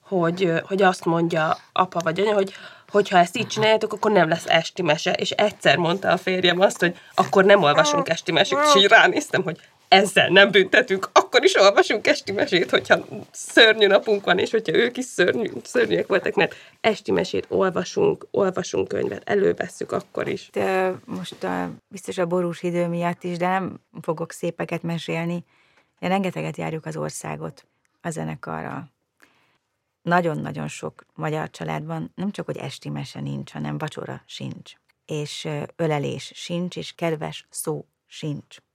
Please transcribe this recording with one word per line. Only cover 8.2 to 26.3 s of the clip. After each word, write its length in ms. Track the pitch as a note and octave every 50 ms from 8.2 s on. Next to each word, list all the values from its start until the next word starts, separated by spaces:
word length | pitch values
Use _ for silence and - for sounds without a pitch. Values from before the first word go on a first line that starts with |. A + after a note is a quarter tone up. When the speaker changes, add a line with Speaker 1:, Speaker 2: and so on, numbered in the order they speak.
| - - E3
Speaker 1:
mesét, 260 | D3+ F#3 - - C#4 D4
és 180 | D4+ C#4+ - G3
így 60 | G3+
ránéztem, 540 | A3+ G#3+ E3 F#3 - - D4 - - F#3 F#3
hogy 180 | D#3 D#3 - - _ _ _ _ _
ezzel 400 | - F#3+ G3+ G3 - F#3+ D3+ -
nem 220 | E3 F#3+ G3+ G#3+
büntetünk, 600 | F#3+ G3+ F#3+ F#3+ - A3 G3+ - F#3+ F#3+ - - _
akkor 320 | - - - - B3 B3+
is 120 | G4 -
olvasunk 500 | - G3+ G3 G3+ C4 C4 - C#4 G#3 -
esti 260 | - D4+ - - - G3
mesét, 380 | G3+ - - G3 F3 F#3+ F#3+
hogyha 280 | - - - - G#3+ E3+ E3+ - - G#3+ - _
szörnyű 560 | _ - - - - - A#3 A3 G#3+ A3 G#3+
napunk 380 | G3 G3 G#3 - - G#3+ G3+ G3+
van, 140 | - F3+ F#3
és 120 | - -
hogyha 220 | - A3+ A3 - D#3
ők 240 | - A#3 A#3+ A#3+
is 80 | - B3+
szörnyű, 460 | - - - F3+ F3+ - B3 A3+ - - - -
szörnyűek 440 | - - B3 A#3 G#3+ G#3 E3 -
voltak, 280 | - G3 F3+ - - -
mert 200 | - E3 D#3+ - - - - _ _
esti 320 | _ A3+ G#3 - - - F#3+
mesét 340 | F3 F#3 - - F#3+ - -
olvasunk, 760 | - F#3 F#3+ F#3+ E3+ F#2 F#2 - - - - - D#3 - - -
olvasunk 580 | _ - G3+ F#3+ F#3 F#3+ F#3 - - F2+ F#2+ -
könyvet, 400 | - G2+ - - G2+ G2 - -
elővesszük 640 | - G2+ - E2+ F2 - - - - - - - -
akkor 360 | - - _ _ - - -
is. 220 | - - - - _
Speaker 2:
Ö, 380 | G3+ G3+ F#3+ F#3+ F#3+ F#3+ F#3 F#3 F#3 -
most, 320 | - - F#3 F3+ - - - -
ö, 220 | F#3 F3+ - - - - - _ _
biztos 300 | - G3 - - F#3+ -
a 80 | F3+
borús 360 | E3+ F3 F3+ F3+ F3 E3+ - -
idő 240 | F3+ E3+ F3 F3
miatt 380 | E3+ E3+ E3+ E3+ E3+ F3 - -
is, 120 | F3+ F3
de 120 | E3+ F3 F3+
nem 320 | F#3 F#3+ F#3 E3 - - _ _ _ - D#3+
fogok 300 | - E3 D3+ - - -
szépeket 500 | - - E3+ E3+ _ E3 C3+ - E3+ -
mesélni. 640 | E3+ E3+ E3 - - E3 E3 E3 E3+ F3 F3 - _ _ _ _ _ _ _ _ _ _ _
De 100 | - F3+
rengeteget 480 | F#3 G3 G3 F#3